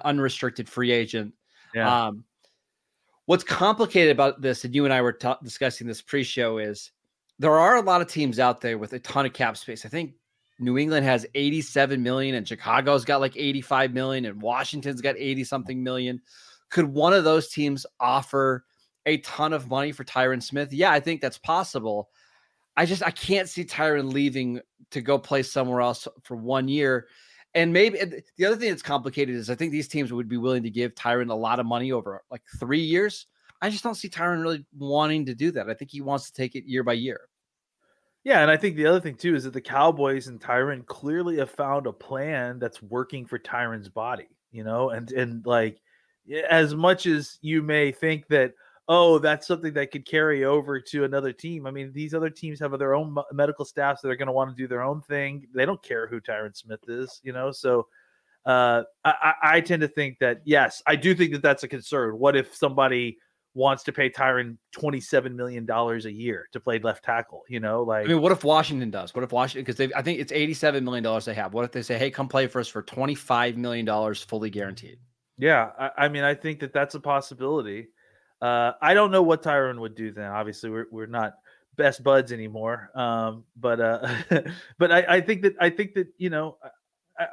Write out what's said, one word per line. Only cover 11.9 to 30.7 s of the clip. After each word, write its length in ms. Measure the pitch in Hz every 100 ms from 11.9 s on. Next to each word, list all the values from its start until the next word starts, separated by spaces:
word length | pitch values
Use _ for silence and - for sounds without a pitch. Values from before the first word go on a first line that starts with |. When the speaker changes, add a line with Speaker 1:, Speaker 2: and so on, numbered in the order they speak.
| 131
Speaker 1:
million, 340 | 123 135 135
and 120 | 123 95
Chicago's 560 | 117 110 123 135 139
got, 160 | 117 139
like, 160 | 135
eighty-five 580 | 123 143 139 - 131 131
million, 300 | 123 131 131
and 180 | 113 104
Washington's 600 | 110 127 131 147 139 123
got 160 | 135 -
eighty 260 | 135 135
something 400 | 123 135 131 131
million. 380 | 127 127 123 123 - - - _ _
Could 160 | 175
one 280 | 147 143 170
of 120 | 196
those 240 | 156 160 151
teams 360 | 151 143 135 - -
offer 640 | 123 135 - 139 135 127 - _ _ _
a 120 | 151 147
ton 340 | - - 156
of 160 | 156 127
money 240 | 135 147
for 100 | 139
Tyron 400 | 131 131 127 127
Smith? 300 | - 143 139
Yeah, 180 | 139 190
I 80 | 151
think 220 | 165 160
that's 160 | 131 -
possible. 720 | - 175 175 131 110 104 - _ _ _ _ _ _
I 100 | -
just, 160 | 170 185
I 80 | 170
can't 360 | - - 196 185
see 160 | 180
Tyron 480 | 170 - 156 147 135
leaving 480 | 139 143 135 123 120 - _ _
to 100 | -
go 160 | 120 139
play 260 | - 139
somewhere 360 | 127 139 127 123
else 300 | 120 120 - -
for 120 | -
one 320 | 117 117 135 131
year. 400 | 147 139 123 - _ _ - _
And 180 | 165 170
maybe, 280 | 180 220 196
and 220 | 185 139 -
the 100 | -
other 120 | 190 220
thing 120 | 226
that's 120 | 160
complicated 520 | - 143 123 147 131
is 160 | 120 110
I 60 |
think 160 | 123 165
these 160 | 151 139
teams 240 | 151 123
would 160 | 123 113
be 80 |
willing 260 | 120 123 127
to 60 |
give 240 | 113